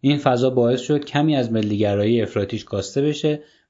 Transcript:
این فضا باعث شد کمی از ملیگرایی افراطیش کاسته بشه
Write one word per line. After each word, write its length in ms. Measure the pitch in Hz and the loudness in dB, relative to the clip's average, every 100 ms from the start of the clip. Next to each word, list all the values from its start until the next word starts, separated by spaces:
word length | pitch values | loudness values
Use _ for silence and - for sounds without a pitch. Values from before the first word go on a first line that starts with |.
این 180 | 135 143 | 0 2
فضا 320 | 143 123 131 | 2 2 2
باعث 300 | 127 120 127 | 2 2 0
شد 240 | - 147 | 0 -2
کمی 320 | 147 147 156 143 | -2 0 2 2
از 160 | 117 | 0
ملیگرایی 720 | 113 104 104 104 101 104 120 | 0 0 0 0 2 2 2
افراطیش 420 | 104 113 98 107 | 0 -2 -4 -6
کاسته 380 | - 101 - - | -6 -6 -4 -2
بشه 400 | 147 147 151 147 - _ _ | -2 0 -2 -4 -8 _ _